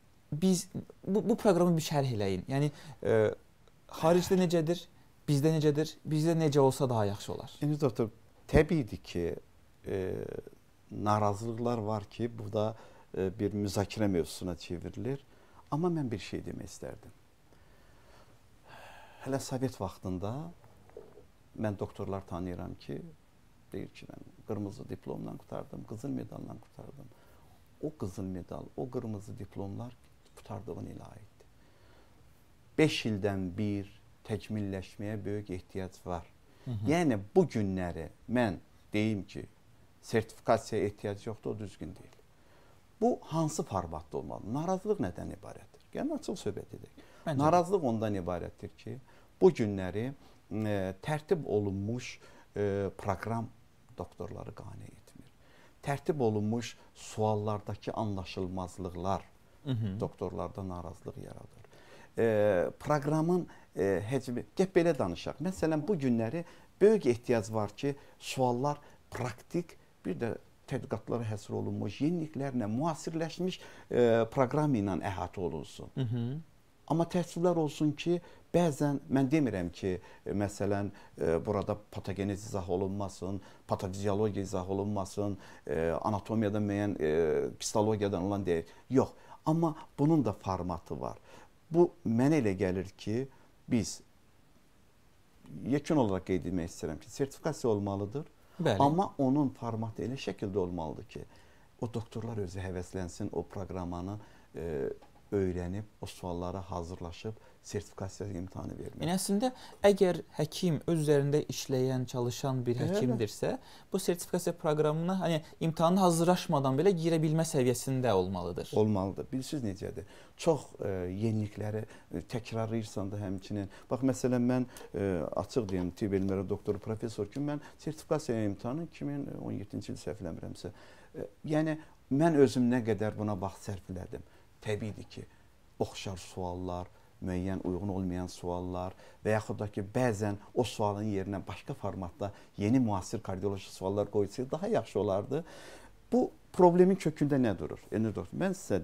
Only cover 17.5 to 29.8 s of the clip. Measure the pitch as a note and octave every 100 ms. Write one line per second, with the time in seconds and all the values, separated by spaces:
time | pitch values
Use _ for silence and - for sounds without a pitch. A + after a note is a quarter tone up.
17.5 | - - - - - - - - - -
18.5 | - - - - - - - C3 C3+ -
19.5 | B2+ B2+ - F#2 - F#2+ F#2 G2 C3+ E3+
20.5 | - - - - - - - - - -
21.5 | - G#2+ G2 G#2 - F#2+ G2 - F2 F#2
22.5 | F2+ F2+ - - C#3 E3+ D#3 _ - -
23.5 | - - G2 F#2 - - - - - -
24.5 | G#2 G2+ C#3 - - C2+ G#1+ A1 - -
25.5 | G1+ - - - A2 C#3 B2+ A2+ - A2+
26.5 | A#2 - - A#2 - - - - - -
27.5 | - - - D3+ - G2+ G2+ F#2+ F2+ -
28.5 | - - - C3+ B2+ A#2 G2+ G#2+ G2+ G2+
29.5 | G2 G2 G#2+